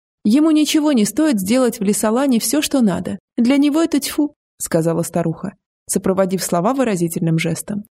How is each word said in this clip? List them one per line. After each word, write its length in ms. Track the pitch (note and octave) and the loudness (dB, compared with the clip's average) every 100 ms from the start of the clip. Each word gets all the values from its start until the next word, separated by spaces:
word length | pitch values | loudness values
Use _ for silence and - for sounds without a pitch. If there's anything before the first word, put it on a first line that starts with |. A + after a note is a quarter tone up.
| _ _ | _ _
«Ему 260 | G#3 C4+ D#4+ | 2 4 4
ничего 420 | D4+ D4+ D#4 D4+ | 2 2 2 2
не 140 | B3+ G3+ | 2 0
стоит 320 | - D#4 G#3+ | 0 0 0
сделать 420 | F#3 B3+ A#3+ - | 0 2 2 0
в 20 | |
Лесолане 560 | G3 G3+ G#3+ A#3 C#4+ A3+ | -2 0 0 0 2 0
все, 220 | - D4 | 0 -2
что 220 | - C4+ | 0 2
надо. 360 | G#3+ F3 F3+ G3 _ - | 2 0 -6 -12 _ -2
Для 200 | A#3 C#4 | 2 4
него 240 | D4 D4+ | 2 2
это 180 | E4 C#4+ | 0 0
тьфу», 340 | - - D4 _ _ - | -2 -4 -4 _ _ -14
сказала 440 | - E3 E3 E3 | -2 0 0 -2
старуха, 520 | E3 F3 E3+ D#3+ F#3+ - _ _ - | -2 -2 -4 -4 -10 -14 _ _ -6
сопроводив 560 | F#3+ F#3+ F#3 F#3+ F#3 | -2 0 0 0 -2
слова 320 | - F3 F#3+ | -2 -2 0
выразительным 640 | C4+ A#3 F#3 E3+ E3+ E3 E3 | 0 0 0 -2 -2 0 0
жестом. 460 | E3+ D#3+ - G3+ - | -2 -6 -6 -10 -10